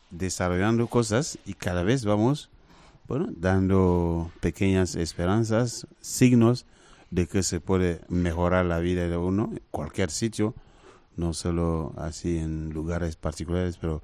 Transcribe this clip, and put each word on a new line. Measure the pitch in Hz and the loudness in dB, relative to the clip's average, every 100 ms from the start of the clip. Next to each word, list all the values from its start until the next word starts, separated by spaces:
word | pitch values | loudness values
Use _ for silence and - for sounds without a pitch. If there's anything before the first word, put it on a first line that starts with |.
| - | -16
desarrollando | 85 92 - 90 90 107 117 117 | -8 -6 -2 0 2 2 2 2
cosas | 120 107 110 156 - | 0 2 0 -2 -8
y | 101 | -12
cada | - 95 87 | -8 -4 0
vez | 92 135 | 0 2
vamos, | 104 104 117 151 - - - - - - - | 2 2 2 0 -6 -20 -20 -20 -20 -18 -8
bueno, | 127 - | -6 -4
dando | 82 92 95 95 95 92 87 85 85 85 - | -2 2 4 4 4 4 4 2 0 -4 -4
pequeñas | 90 - 98 95 90 | -4 0 2 2 2
esperanzas, | 85 82 - 87 110 110 110 120 - - _ | -2 -4 -2 0 0 2 0 0 -4 -14 _
signos | - - 127 123 113 123 - _ - - - | -6 4 6 8 6 4 -4 _ -20 -20 -4
de | 87 85 | -2 0
que | 98 | 0
se | 90 87 | 0 -2
puede | - 95 90 82 - | 0 2 2 -2 -2
mejorar | 90 87 82 87 92 87 | 0 0 0 2 2 2
la | 85 | 0
vida | 87 90 87 | 0 0 0
de | 87 | -2
uno | 92 98 117 | 0 0 -2
en | - - | -6 -12
cualquier | - 73 - 90 | -10 -8 -4 -4
sitio, | - 113 - 107 - - - - - _ | -2 -4 -2 -4 -4 -18 -20 -20 -20 _
no | - 85 | -6 -4
solo | 80 87 85 85 80 80 - | -2 -2 0 0 -2 -4 -8
así | 80 - 87 82 | -10 -6 -4 -2
en | 80 78 78 | -4 -4 -6
lugares | 78 80 87 85 80 | -6 -4 -4 -4 -6
particulares, | 85 - 82 87 90 87 | -8 -8 -4 -2 -2 -4
pero | 85 76 | -6 -6